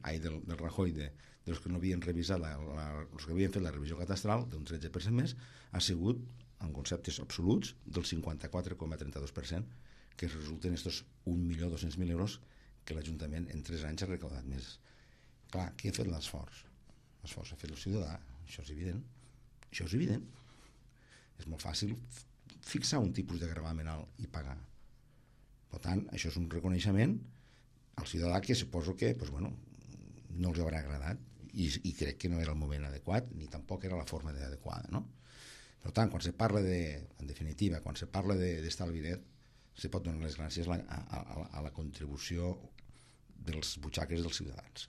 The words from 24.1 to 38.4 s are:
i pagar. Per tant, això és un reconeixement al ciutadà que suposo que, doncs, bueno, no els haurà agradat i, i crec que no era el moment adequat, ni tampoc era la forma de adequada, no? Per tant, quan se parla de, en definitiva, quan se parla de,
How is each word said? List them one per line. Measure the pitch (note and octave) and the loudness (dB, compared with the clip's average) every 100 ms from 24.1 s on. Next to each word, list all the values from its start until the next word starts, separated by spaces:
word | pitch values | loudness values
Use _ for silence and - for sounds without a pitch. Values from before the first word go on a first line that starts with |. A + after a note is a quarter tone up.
| - | -8
i | - | -6
pagar. | D#2+ C#2 C2 - - - - - - - - - - - | -4 -4 -6 -10 -16 -20 -20 -20 -20 -20 -20 -20 -20 -12
Per | - | -4
tant, | - F#2+ - - | 2 2 2 -2
això | E2 | 0
és | E2 | 0
un | E2 | 0
reconeixement | E2+ F#2 F2+ G2 G2 D3 A3 - - - - - - - - | 2 4 4 6 8 8 4 -2 -14 -20 -20 -20 -20 -14 -10
al | - | -4
ciutadà | E2 F2 F#2 | 2 4 4
que | A#2 A#2 | 6 4
suposo | - F2 E2 F#2 | 4 0 0 2
que, | A2+ B2 | 2 2
doncs, | D2 | -2
bueno, | C#2+ F#2+ - - - - - - - - E2+ | -2 -2 -4 -10 -16 -16 -14 -14 -14 -6 2
no | F2+ | 2
els | E2 | 4
haurà | D#2+ D#2 | 2 2
agradat | C#2+ C#2+ D2 C3+ - - - | 0 -2 0 -2 -6 -16 -6
i, | G#2 D#2+ C#2 F2 | 0 2 2 0
i | - | 0
crec | C#2+ - | 0 2
que | F2+ | 2
no | E2+ | 4
era | D#2+ | 2
el | D2+ | 2
moment | C#2+ D2 D2 | 2 0 -2
adequat, | C#2 D2+ G#2+ B2 D#2+ | -4 2 2 2 -4
ni | D#2 | -6
tampoc | D2+ - F#2+ F#2 | -8 -4 -2 0
era | F2 | -2
la | D#2 | -2
forma | D#2+ D#2+ C#2 | -4 -2 -2
de | C2+ | -4
adequada, | C#2 - G1+ - | -4 -6 -6 -2
no? | F#2 - - - - - - - - | -2 -4 -10 -20 -18 -16 -16 -20 -10
Per | F2 A2 | 0 6
tant, | A2 | 6
quan | F2+ | 4
se | E2 E2 | 0 4
parla | A2+ G#2 | 6 8
de, | F#2+ F2+ D#2 C#2+ C#2+ - | 6 4 2 -2 -8 -8
en | D2 | -8
definitiva, | C#2+ D#2 D#2 G2+ D#2 | -4 -4 4 4 4
quan | D2+ - | 0 -4
se | - | 0
parla | G2 F#2+ | 2 4
de, | F#2+ | 6